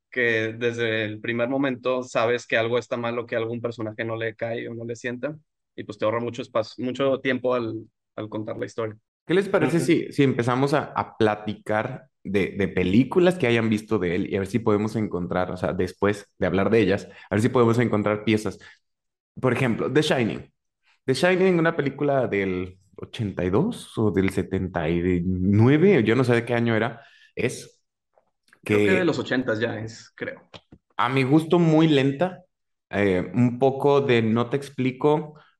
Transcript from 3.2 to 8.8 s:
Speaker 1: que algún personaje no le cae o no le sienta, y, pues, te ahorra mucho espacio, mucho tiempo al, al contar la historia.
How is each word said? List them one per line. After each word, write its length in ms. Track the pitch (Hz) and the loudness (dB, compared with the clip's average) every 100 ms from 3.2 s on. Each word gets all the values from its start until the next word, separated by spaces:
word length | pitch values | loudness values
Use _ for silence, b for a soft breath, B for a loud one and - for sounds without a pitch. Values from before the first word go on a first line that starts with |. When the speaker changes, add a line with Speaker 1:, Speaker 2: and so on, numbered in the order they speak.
| 113 | -6
Speaker 1:
que 100 | 120 | -4
algún 240 | 113 117 | -4 -4
personaje 440 | 120 117 113 107 | -6 -6 -8 -8
no 120 | 117 113 | -6 -6
le 180 | 113 | -6
cae 340 | 107 117 120 120 | -6 -6 -6 -10
o 60 | |
no 100 | 117 | -10
le 120 | 117 117 | -12 -10
sienta, 400 | 127 123 139 156 _ _ _ - | -10 -6 -8 -10 _ _ _ -16
y, 80 | |
pues, 140 | 107 107 | -14 -4
te 80 | 107 | -2
ahorra 140 | 117 | -2
mucho 200 | 117 117 | -4 -8
espacio, 420 | 120 117 107 - | -6 -4 -4 -6
mucho 380 | 123 127 139 131 | -6 -2 0 0
tiempo 340 | 135 127 123 | -2 -2 -2
al, 300 | 123 113 110 113 _ _ - | -2 -2 -8 -12 _ _ -12
al 120 | 107 | -10
contar 260 | 107 107 113 | -8 -8 -8
la 100 | 113 | -8
historia. 300 | - | -6